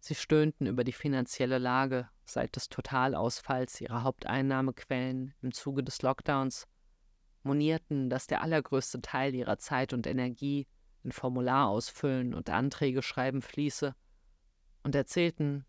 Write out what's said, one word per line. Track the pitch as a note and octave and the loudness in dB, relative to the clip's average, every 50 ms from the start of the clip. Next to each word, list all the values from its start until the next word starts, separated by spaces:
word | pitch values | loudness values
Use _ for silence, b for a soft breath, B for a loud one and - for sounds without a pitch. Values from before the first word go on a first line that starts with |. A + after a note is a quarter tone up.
Sie | - - D#3 | -6 -6 -6
stöhnten | - - - D#3+ D3+ D3+ D#3 D3+ _ C#3+ C3+ | -6 0 4 6 6 6 4 2 _ -2 0
über | D3 B2+ A#2+ | 2 2 0
die | B2 B2+ | 0 -2
finanzielle | - - D3+ C#3 C3 B2 A#2+ - - C3+ B2 C3 C3 | -2 -2 0 0 0 0 -2 -2 -2 0 2 2 2
Lage | B2+ B2 B2 B2+ C3+ C3+ C3 B2+ B2 A#2+ _ _ _ | 2 2 2 2 2 2 0 -2 -2 -4 _ _ _
seit | - - B2+ B2 - - | -8 -4 -4 -4 -2 -4
des | C3 - - | -8 -8 -8
Totalausfalls | - - - - - C3 B2+ C3+ C3 D#2 G2 A#2+ - - - - C#3 B2+ B2+ A#2+ - - | -8 -8 -8 -2 0 2 2 2 2 2 0 0 -2 -2 -4 -4 -2 -2 -2 -4 -6 -10
ihrer | - - A2+ A#2 A#2+ | -8 -6 -4 -2 0
Haupteinnahmequellen | C3 C3 - - - - C3 C3+ C3+ C3+ C3 C3 C3+ A#2+ - - _ C#3 B2+ B2+ C3 C3 C3 C3 C3 C3+ _ - | 0 -2 -2 -4 -2 0 0 2 2 2 2 2 0 -2 -4 -6 _ -2 -2 -2 -2 -2 -4 -6 -8 -10 _ -8
im | B2+ B2 | -6 -6
Zuge | - - C#3+ C#3 C3+ C3+ | -6 -6 -4 -2 -2 -4
des | B2+ - - - | -4 -6 -2 0
Lockdowns, | C3 C3+ - - - D3 C#3 C3+ C3 B2+ - - _ _ _ _ - _ _ _ _ _ _ _ _ _ _ _ | 0 0 2 0 0 2 2 2 0 -2 -4 -14 _ _ _ _ -20 _ _ _ _ _ _ _ _ _ _ _
monierten, | C#3 C#3 D3 D3 D#3 D#3+ D#3+ - _ D3+ C#3 C3+ B2+ | 0 2 4 4 4 2 2 0 _ -2 0 0 0
dass | B2+ C3 - - | 0 -2 -2 -2
der | C#3 - - | -2 -2 0
allergrößte | D#3+ D#3+ D#3 C3+ - - C3+ C3+ - - D#3 - | 2 2 2 2 2 0 0 0 0 -6 -8 -10
Teil | - - C3+ C3 C#3 C3 | -4 -2 0 0 0 0
ihrer | B2+ A#2+ - - - | 0 0 0 -2 -2
Zeit | - - D3+ B2+ C3 - - | -2 -2 0 0 0 0 0
und | B2 A2 | -2 -2
Energie | - G2 B2+ B2+ B2 B2 - - C#3+ C#3+ C#3+ C#3 _ _ _ _ _ _ _ _ | 0 0 0 0 -2 -2 -4 -2 -2 0 -2 -2 _ _ _ _ _ _ _ _
in | C3 | -8
Formularausfüllen | A#2+ - - C3 B2 B2+ B2 B2+ B2+ C3+ C#3+ A2 G2 A2 A#2+ - - - - C#3+ C3 C3 B2+ B2 - | -8 -4 -4 -2 0 0 2 4 4 4 4 4 4 2 0 -4 -8 -2 -2 0 0 0 0 -2 -4
und | - - - | -4 -4 0
Anträge | - F#2 B2+ C#3 - - D3+ C#3 B2+ C3+ C3+ | 0 2 2 0 0 0 0 0 0 0 -4
schreiben | - - - B2+ C3 C3 C#3 A#2+ | -4 -4 -2 -2 0 0 -2 -4
fließe, | - - - D3 D3 - - - C#3+ C3 _ _ _ - _ _ - _ _ _ _ _ _ _ _ - _ - | -6 -4 -2 -2 -2 -2 -2 -4 -4 -4 _ _ _ -20 _ _ -20 _ _ _ _ _ _ _ _ -20 _ -6
und | C#3+ C3 | 0 2
erzählten, | C#3 C3 - - F3 E3+ E3+ E3 - D3+ D3 C#3+ C#3+ C3+ | 2 0 2 2 2 2 2 2 2 0 0 0 -2 -6